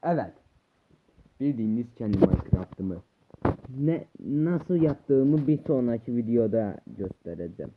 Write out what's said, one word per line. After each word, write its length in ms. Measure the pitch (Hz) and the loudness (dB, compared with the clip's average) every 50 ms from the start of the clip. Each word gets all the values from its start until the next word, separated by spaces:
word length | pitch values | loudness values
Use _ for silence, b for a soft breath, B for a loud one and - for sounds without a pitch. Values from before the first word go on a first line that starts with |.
| - | 0
Evet. 300 | 156 175 156 107 90 - - _ _ _ _ _ _ _ _ _ _ _ _ _ _ _ _ - _ _ _ | 0 0 0 -2 -4 -8 -18 _ _ _ _ _ _ _ _ _ _ _ _ _ _ _ _ -20 _ _ _
Bildiğiniz 460 | 131 143 143 113 110 110 110 117 120 120 - - | -2 -2 0 0 0 0 0 0 -2 -6 -8 -6
kendi 200 | 117 107 104 98 | -4 0 2 4
Minecraft'ımı. 840 | 98 95 92 - - - - 90 92 - - - 95 95 90 85 - _ _ _ _ _ _ - - - - - - - 127 131 | 4 4 2 0 0 0 0 0 0 -6 -10 -8 -6 -6 -6 -8 -12 _ _ _ _ _ _ -4 -4 -4 -4 -4 -10 -14 -8 -2
Ne, 260 | 143 151 165 160 - - _ - | -2 0 -2 -2 -6 -12 _ -16
nasıl 560 | - 90 135 147 156 165 180 165 - - 185 | -8 -4 -2 0 0 0 0 -2 -2 -2 0
yaptığımı 720 | 175 160 156 139 - - - 139 135 135 139 151 156 143 139 | 2 2 2 0 -2 0 2 2 4 6 4 4 4 4 2
bir 120 | 151 143 - - | 0 0 0 0
sonraki 500 | 156 131 123 120 117 117 - - 120 120 | 0 0 2 0 -2 -2 -4 -4 -2 -2
videoda 600 | 117 107 117 120 113 110 104 113 110 101 87 - _ - - - | 0 2 2 4 4 4 2 0 0 0 -4 -8 _ -18 -10 -8
göstereceğim. 760 | 101 92 - _ _ 87 85 82 87 85 90 - 76 64 - | -8 -8 -8 _ _ -12 -8 -8 -8 -10 -8 -10 -12 -12 -12